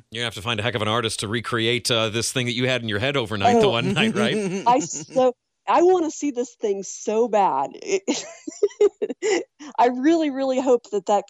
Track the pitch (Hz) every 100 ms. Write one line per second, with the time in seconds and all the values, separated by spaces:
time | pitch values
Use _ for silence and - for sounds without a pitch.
0 | - 113 120 107 117 110 113 104 104 113
1 | 113 - 101 117 - 117 113 120 - 117
2 | 110 110 - 131 123 117 127 127 113 101
3 | 131 143 110 104 - 233 143 117 190 202
4 | 220 120 120 208 196 190 202 262 180 285
5 | - 262 254 - _ _ - 247 349 370
6 | 311 - 294 240 254 - 214 196 190 -
7 | - 214 233 214 185 135 139 - - 196
8 | - - 622 - - - 403 - 415 -
9 | - - 415 349 - _ 294 - 240 254
10 | 285 330 302 262 269 262 269 240 - 208
11 | - 202